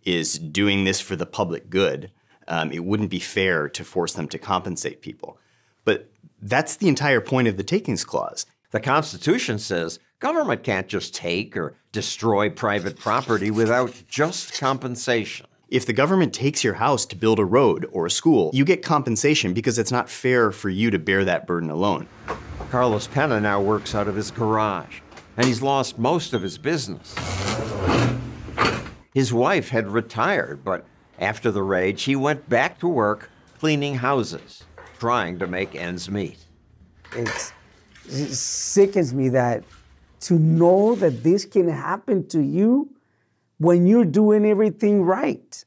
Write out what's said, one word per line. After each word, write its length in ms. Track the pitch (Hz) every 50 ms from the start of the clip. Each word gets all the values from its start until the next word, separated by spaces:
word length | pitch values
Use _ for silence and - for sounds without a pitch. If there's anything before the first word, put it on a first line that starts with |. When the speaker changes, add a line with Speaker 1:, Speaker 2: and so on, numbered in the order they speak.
| _
Speaker 1:
is 340 | 101 90 85 78 76 -
doing 460 | 73 82 78 76 98 101 104 98 98 95
this 160 | 95 95 -
for 160 | - - 98
the 100 | 78 87
public 440 | - - - 104 87 82 - - -
good, 420 | 82 92 98 80 67 69 71 - _ _ _ _ _ _ _ -
um, 240 | 85 82 80 76 -
it 100 | 85 85
wouldn't 260 | 92 104 107 107 92
be 100 | 95 90
fair 480 | - - - 101 95 95 90 80 73 71
to 140 | - - 82
force 260 | - - 92 85 82
them 160 | - - 80
to 100 | 71 -
compensate 640 | - - - 98 92 92 98 87 - - - - -
people. 360 | - - - _ - - - _ _ _ _ _ _ _ _ _ _
But 260 | 107 101 - - _ _ _ _ - _ _
that's 340 | 107 101 120 139 - - -
the 140 | - 208 185
entire 320 | 139 - 139 147 135 117
point 260 | - - 135 127 123
of 80 | 113 101
the 80 | 95 98
Takings 400 | - 170 208 - - 113 85 -
Clause. 420 | - - - - - - - - _ _ _ _ _
Speaker 2:
The 100 | - 107
Constitution 760 | 110 135 135 151 156 156 - 92 - 147 - - - - 113
says 420 | 104 107 - 98 87 82 82 - - _ _ _ _
government 440 | - 269 320 330 302 - 117 - -
can't 260 | - 104 95 95 -
just 260 | - 95 - - -
take 400 | - - 87 85 92 110 - -
or 220 | 95 82 73 - _ _ _ -
destroy 560 | 104 98 - - - 104 113 107 101 107 104
private 480 | - - - 107 101 104 87 95 -
property 520 | - - 110 107 127 127 - 113 104 98 107
without 440 | 107 110 113 107 117 123 127 117 - - -
just 540 | _ - - 147 165 165 - - - - -
compensation. 880 | 143 131 139 131 131 127 123 120 - - 120 117 104 - - - - _ _ _ _ _
Speaker 1:
If 160 | - 127 -
the 80 | - 113
government 400 | 113 135 156 190 190 170 123 -
takes 280 | - 127 139 143 -
your 120 | - 117 95
house 320 | 95 113 131 143 113 -
to 100 | - -
build 240 | 87 98 110 110 98
a 60 | 104
road 420 | 90 101 127 139 110 80 - 85 - -
or 120 | 92 82
a 60 | 87
school, 400 | - - - 165 156 117 87 78 -
you 120 | 131 139
get 180 | 156 180 180 -
compensation 680 | - 160 147 127 127 113 104 - 143 151 143 - 95 90
because 260 | 113 110 127 113 120
it's 140 | 107 - 127
not 160 | 123 120 -
fair 420 | - - - 127 127 123 117 107
for 180 | 95 - - 101
you 220 | 92 95 110 117
to 80 | 101 90
bear 240 | 78 90 95 98 98
that 240 | 92 87 78 -
burden 220 | - 90 85 85 80
alone. 400 | 76 82 95 104 90 69 - - - - - - - - - - - - - -
Speaker 2:
Carlos 380 | - 123 127 123 107 104 -
Pena 320 | - - 139 147 151 120 107
now 220 | 104 104 101 101
works 340 | 101 101 107 104 - - -
out 140 | 107 101 101
of 60 | 98
his 140 | 104 101 -
garage, 680 | - - 117 107 110 110 107 107 98 87 71 - - - - - - - - - -
and 80 | 113 120
he's 160 | 131 120 110
lost 360 | 135 135 139 135 127 - - -
most 340 | 113 127 165 175 170 - -
of 80 | 113
his 160 | 92 95 78
business. 580 | - - 143 165 151 123 101 90 - - - - - - - 92 - - - - - - - 107 101 95 90 - 62 - - - - - - - - - - - - - - - - - - - - _ _ _
His 200 | 135 135 113 120
wife 360 | 117 123 156 196 175 - -
had 180 | - 113 110
retired, 760 | 98 101 117 110 - - 110 117 170 202 151 73 62 73 - -
but 220 | 98 92 87 - _ _ _ _ _ _ -
after 320 | 90 101 110 - - 120
the 120 | 98 101 98
raid, 360 | 98 98 90 92 95 101 -
she 160 | - 135 139
went 340 | 139 131 147 151 143 143 -
back 300 | 123 117 135 170 165 -
to 80 | -
work 420 | 175 170 131 110 104 104 104 - - _ _ _ _ _ -
cleaning 360 | - 156 156 143 143 143 139
houses, 680 | 123 120 131 139 135 107 - 85 - - - - - - _ - - - - - -
trying 400 | - 117 120 120 98 85 90 87
to 80 | 95
make 280 | 90 90 90 98 95 -
ends 340 | 71 85 87 90 87 87 92
meet. 280 | 98 101 95 73 - - - _ _ _ _ _ _ _ - _ _ _ _ - -
Speaker 3:
It's, 400 | 117 117 107 - - - - - - _ _ _ _ _ _ _ - -
it 280 | - 135 131 151 - 131
sickens 800 | 123 - - - - - - - 196 196 196 202 202 170 131 123
me 160 | 139 131 131
that 340 | 123 131 123 120 120 - - - - - _ _ _ _ _ _ _ _
to 120 | - - 175
know 600 | 165 156 160 160 165 170 170 185 190 202 220 240
that 280 | 202 - 165 127 117 -
this 220 | 165 180 208 202
can 240 | - - 208 180 170
happen 580 | 156 135 135 151 180 214 - - 220 190 - -
to 120 | - 160
you 520 | 143 139 147 175 202 226 247 277 302 - - _ _ _ _ _ _ _ _ _ _ _ _
when 300 | _ 156 170 175 175 175
you're 180 | 185 214 240 233
doing 400 | 170 135 202 214 214 208 214 208
everything 580 | 214 214 196 220 214 - - - 208 208 202 180
right. 600 | 170 185 220 294 - - - _ _ - - -